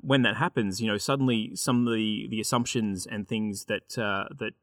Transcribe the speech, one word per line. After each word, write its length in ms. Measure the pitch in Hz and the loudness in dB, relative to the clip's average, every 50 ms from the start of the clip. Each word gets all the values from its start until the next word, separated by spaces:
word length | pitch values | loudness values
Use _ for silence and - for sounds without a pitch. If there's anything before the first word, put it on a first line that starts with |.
| - | 0
when 180 | 135 139 135 | 4 4 6
that 160 | 120 104 92 | 6 4 4
happens, 420 | 113 160 180 - 120 107 98 95 107 | 2 0 0 2 2 0 0 0 0
you 80 | 113 | 0
know, 100 | 110 104 | 0 0
suddenly 580 | 101 - - 139 139 131 127 117 110 110 120 - | 0 0 0 2 2 4 4 2 2 0 -2 -6
some 320 | - - 139 123 120 120 | -4 0 2 4 4 4
of 80 | 117 113 | 2 2
the, 320 | 113 110 107 107 104 107 - | 2 2 0 -2 -2 -4 -4
the 120 | 110 110 | -4 -4
assumptions 640 | 101 - 139 120 120 - - 120 110 101 98 90 - | -2 0 0 0 0 0 -2 0 0 0 -2 -4 -6
and 200 | - 113 104 98 | -6 -6 -6 -6
things 380 | - 113 107 107 104 98 - - | -4 -4 -2 -2 -2 -4 -6 -4
that, 320 | - 107 95 - - - | -4 -4 -4 -6 -6 -6
uh, 280 | 123 110 101 98 98 - - - | -4 -2 -2 -2 -2 -4 -6 -8
that 140 | - 110 - - _ | -10 -10 -10 -10 _